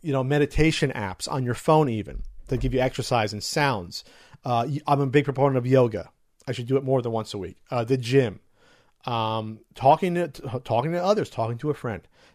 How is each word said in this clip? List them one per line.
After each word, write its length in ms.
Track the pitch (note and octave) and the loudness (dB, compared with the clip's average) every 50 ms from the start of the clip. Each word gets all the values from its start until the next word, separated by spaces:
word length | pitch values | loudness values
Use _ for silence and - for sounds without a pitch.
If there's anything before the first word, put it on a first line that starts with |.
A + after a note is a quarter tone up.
you 120 | - E3 C#3 | -4 -2 -2
know, 100 | C3+ C3 | 0 0
meditation 680 | C3 C#3+ D3 D3 C#3+ - - D3+ D#3+ D#3 - - C#3 - | 2 2 2 2 2 4 4 4 4 4 2 0 -2 -2
apps 360 | - G#2+ F#2+ F#2 - - - | -4 -6 -6 -6 -8 -8 -6
on 140 | - C#3 C3 | -4 -2 -2
your 100 | A#2+ A#2+ | -2 -2
phone 360 | - - - D#3+ D#3 D#3 C#3 | -2 2 4 4 6 6 2
even 340 | A2+ G#2+ G2+ - - - - - - - - - | 0 -4 -4 -6 -8 -10 -10 -10 -12 -14 -8 -6
that 140 | C#3 A#2+ | -4 -2
give 120 | A2+ C3 A#2+ | -2 0 0
you 60 | B2+ | 2
exercise 540 | B2+ C3 - - A#2+ - C3 A#2+ G#2+ G#2+ G2 | 0 0 -2 -4 -4 0 0 0 0 0 -4
and 100 | G#2 - | -6 -8
sounds. 640 | - - - D3 C#3+ B2+ G#2 F2 F2 - - - - - - - - - - _ | -6 -2 0 0 0 0 -2 -6 -10 -14 -16 -16 -16 -20 -20 -20 -20 -20 -14 _
Uh, 200 | C3 B2 A#2 A#2 C3+ | -2 0 0 0 -2
y-, 120 | C#3+ C#3 - - | -4 -6 0 0
I'm 140 | C#3+ C#3 | 2 2
a 60 | C#3+ C3+ | 2 4
big 180 | B2 D3 C#3 | 4 2 2
proponent 320 | D3 C3+ C3 C3+ C#3+ C3+ B2+ | 2 0 2 2 2 2 2
of 100 | A#2+ B2+ | 2 4
yoga. 440 | C3 C3 B2+ A#2+ A2 G2 D#2+ - _ _ _ _ _ _ _ - | 6 6 6 4 2 -4 -10 -10 _ _ _ _ _ _ _ -8
I 60 | A#2+ | -8
should 140 | - B2 A#2 | -8 -4 0
do 100 | C3 C3+ | 0 0
it 60 | C#3 | 0
more 180 | C3 C3 C3 | 2 0 0
than 100 | A#2 A#2+ | 0 -2
once 220 | A2+ A2 A2 - - | -4 -4 -4 -6 -8
a 40 | G#2 | -10
week. 200 | F#2 E2+ F#2+ _ _ _ | -10 -10 -12 _ _ _
Uh, 140 | - B2 A#2 | -4 -4 0
the 140 | A2+ C3+ C3 | 0 0 -2
gym, 420 | A#2+ A2+ B2+ C#3 C3 A2 F#2 F2+ _ _ _ _ _ _ _ _ _ _ _ _ _ | 0 2 4 4 4 4 -2 -8 _ _ _ _ _ _ _ _ _ _ _ _ _
um, 540 | - A#2+ A#2 A2+ A2 A2 A2+ A2 A2 A2 G#2+ - _ _ | -4 -2 -2 0 0 -2 -2 -4 -6 -10 -14 -18 _ _
talking 400 | - A#2+ C3+ D3+ D3+ - F3+ F3 | 2 4 4 4 4 2 -2 0
to, 140 | F3 F3 D#3+ | -2 -4 -4
t-, 140 | - - - B2 G#2 B2+ - | -6 -10 -10 -8 -8 -8 -4
talking 300 | - A#2+ A2+ B2 D#3 E3+ | 0 0 0 0 0 -2
to 100 | F3 F3 | -2 2
others, 260 | F#3 G#3+ G#3+ D#3 - | 2 2 2 0 -6
talking 280 | - - A#2 A2 A#2+ A#2 | -4 -4 -4 -4 -4 -6
to 140 | C#3+ D3+ | -4 -6
a 20 | C#3+ | -6
friend, 340 | - - B2 G#2+ F2+ - _ _ _ _ _ | -4 -4 -6 -6 -8 -10 _ _ _ _ _